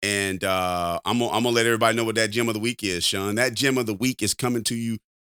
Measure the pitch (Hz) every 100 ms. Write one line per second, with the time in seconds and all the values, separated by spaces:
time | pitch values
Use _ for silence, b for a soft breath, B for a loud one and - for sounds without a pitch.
0 | 101 101 98 95 95 92 90 87 87 85
1 | - 117 123 101 120 117 117 113 117 113
2 | 113 110 110 110 117 107 110 120 101 87
3 | - 101 98 104 127 113 139 131 113 101
4 | 127 127 104 - 127 120 104 117 117 113
5 | _ _ _